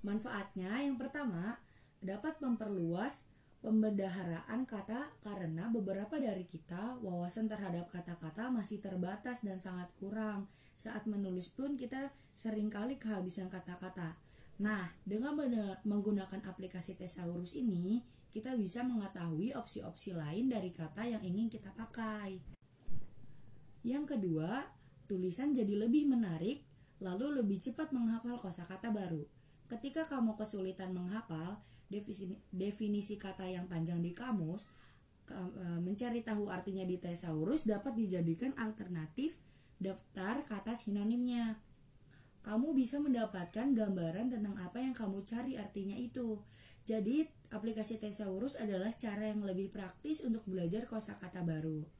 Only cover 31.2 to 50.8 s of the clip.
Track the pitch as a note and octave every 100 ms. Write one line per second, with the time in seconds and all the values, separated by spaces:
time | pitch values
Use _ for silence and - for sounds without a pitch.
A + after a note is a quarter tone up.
31.2 | A#3 D#3+ E3 G#3+ - - - G3+ G3+ G#3
32.2 | G3 F#3+ - F#3 G3 G3+ G#3+ G#3 G3+ G3+
33.2 | G3 F#3+ F#3 F#3 F3+ E3+ E3 E3+ E3+ F3
34.2 | B3 G#3+ D#3 F#3 - - - - - -
35.2 | - G3 F3+ - F3 E3+ F3 G3+ A#3+ A#3
36.2 | A3+ G#3 G#3 F#3 F3+ F#3+ F#3 F3+ F3 E3+
37.2 | F3 D#3 D#3+ D4+ A3 G3+ C4+ A3+ G#3+ F3+
38.2 | E3+ E3 C4 C4+ A3 A3 F#3 F3 D#3 -
39.2 | D4 - - - - - F#3+ F#3+ - -
40.2 | F#3 B3+ D4 G#3 A3 A#3 - G3+ G#3 A#3+
41.2 | B3 A#3+ A#3 A3 - - - - - -
42.2 | - - - G#3+ C#4+ C4+ B3 C#4+ D4 A#3+
43.2 | A3+ F#3 E3+ G#3+ C4 B3 G#3 F#3+ E3 F3
44.2 | B3 A#3+ G#3 F#3+ F3+ A3+ C4 A#3+ G#3+ G3
45.2 | F#3+ A3+ C4+ B3+ G3 - G3 G3+ A#3+ B3+
46.2 | A#3 G#3+ - - - - - A3 G3+ C#4+
47.2 | D#4 - - G#3+ A3 A3 G#3+ A3 G#3+ G3+
48.2 | G3+ F#3 B3+ - G#3+ F#3+ G3+ A#3 A#3 G3+
49.2 | G#3+ G#3+ G3+ F#3 G3 G3+ F#3 - D4 D#4
50.2 | B3+ A3 G3+ F#3 E3+ G3+